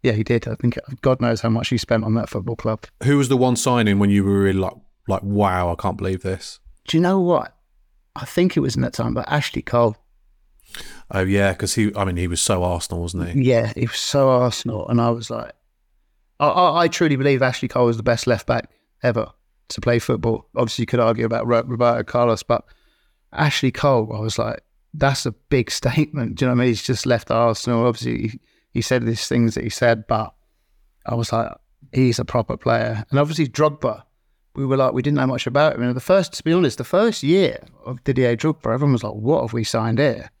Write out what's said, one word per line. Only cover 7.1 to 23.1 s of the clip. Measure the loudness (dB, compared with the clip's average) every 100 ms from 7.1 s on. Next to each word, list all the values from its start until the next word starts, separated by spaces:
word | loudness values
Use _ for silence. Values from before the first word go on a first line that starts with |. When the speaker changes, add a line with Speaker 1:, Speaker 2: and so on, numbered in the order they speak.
| 2
Speaker 1:
what? | 2 0 -2 _ _ _ _ _ _
I | -14 -6
think | 0 2
it | 2
was | 0 -2
in |
that | -4
time, | -4 -4
but | -4 -2
Ashley | -2 -2 -6
Cole. | -2 2 2 0 _ _ _ _ _ _ _ -18 -16 -18 -8
Speaker 2:
Oh, | -2
yeah, | 0 2 2
'cause | 0 -4
he, | 0 0 0
I |
mean, | -2 -2
he | -2
was | -2
so | 0 0
Arsenal, | 0 -2 -6 -6
wasn't | -6 -6 -4
he? | 0
Speaker 1:
Yeah, | 4 4 2
he | -4 -4
was | -4
so | -2 2 4
Arsenal. | 4 2 -2 -6 -8 0
And | 2
I | 2
was | -2 -6
like, | -10 -10 -16 _ _ _ _ _ _ _ _
I, | 2
I, | 4 4 4
I | 0
truly | 2 2 2
believe | 2 2
Ashley | 2 0 -4
Cole | 2 2
was | 2
the |
best | 0 0 0
left | -2 0
back | -4 -4 _ _ _
ever | -2 -2 -6 _ _ _ _
to | -4
play | 0 0
football. | 0 -2 0 -2 -4
Obviously, | -4 -2 -2
you | -2
could | 2
argue | 2 2
about | -2 -2 0
Ro-, | 0
Roberto | 0 0 2 2
Carlos, | -2 0 2 0
but | 0 -2 -2 _ _ _ _